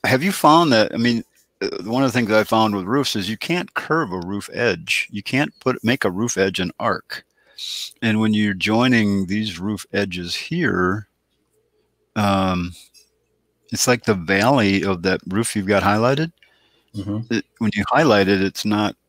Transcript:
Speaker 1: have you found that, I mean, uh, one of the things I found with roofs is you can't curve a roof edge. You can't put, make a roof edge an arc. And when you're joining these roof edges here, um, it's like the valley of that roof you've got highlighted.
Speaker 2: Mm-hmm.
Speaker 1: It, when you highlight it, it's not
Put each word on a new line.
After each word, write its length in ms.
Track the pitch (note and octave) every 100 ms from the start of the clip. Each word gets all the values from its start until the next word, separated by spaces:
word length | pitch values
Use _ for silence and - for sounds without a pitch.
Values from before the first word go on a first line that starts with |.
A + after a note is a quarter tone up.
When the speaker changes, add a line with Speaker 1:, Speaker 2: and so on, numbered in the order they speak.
Speaker 1:
have 160 | - B2+
you 120 | F3+
found 400 | F#3+ D3+ D#3+ E3+
that, 200 | A2+ G#2
I 40 | -
mean, 260 | A#2 - - _ _ _
uh, 80 | G2 -
one 180 | - B2
of 80 | C3+
the 80 | B2
things 100 | G#2+
I 140 | G#2+
found 320 | G#2+ A2+ A2
with 100 | G2+
roofs 300 | F2+ C3+ C3+
is 140 | G#2+ F#2
you 80 | A2
can't 360 | - F3 G3
curve 380 | - - D#3+ B2+
a 80 | F2+
roof 300 | F2 G2+ -
edge. 560 | - A#2+ F2 - - -
You 140 | G#2
can't 340 | - C3 D3+ _
put, 200 | C3 B2
make 220 | A2 C3
a 80 | G2+
roof 260 | F#2 A#2 -
edge 220 | F#2+ F#2
an 120 | F2+ -
arc. 460 | A2+ - _ - _ _ _ - - - - -
And 180 | A#2 G#2+
when 140 | A2
you're 220 | G#2+ G#2+
joining 720 | F#2+ F#2+ A2+ B2+ A#2+ G#2 G2 F2+
these 320 | G#2 G#2+ E2+
roof 240 | G2 G2+ -
edges 420 | G2+ G2 F2+ F2
here, 720 | - - E3 D3 F2+ F2+ G#2+ - _ _ _ _ _ _ _ _ _ _ -
um, 560 | G2+ G2 F#2+ F2+ E2+ - - _ _ _ _ _ _ _ _
it's 160 | A#2+ -
like 160 | A#2+
the 120 | -
valley 680 | G2 D#2+ G2 A2+ C#3 G2+ G2
of 200 | G2 F2+
that 180 | F#2 F2+ -
roof 280 | G2 A#2
you've 120 | G#2+ F#2+
got 160 | G2+
highlighted. 500 | F#2+ G#2 A#2+ C#3 E3 _ _ _ _ _ _
Speaker 2:
Mm-hmm. 380 | G#2 F#2+ G#2 A#2+
Speaker 1:
It, 120 | A2+ - _
when 120 | A2
you 120 | G#2 G2+
highlight 400 | B2 D#3 G#2 G2
it, 140 | G2
it's 240 | F#2+ -
not 320 | G#2+ G#2 G#2 -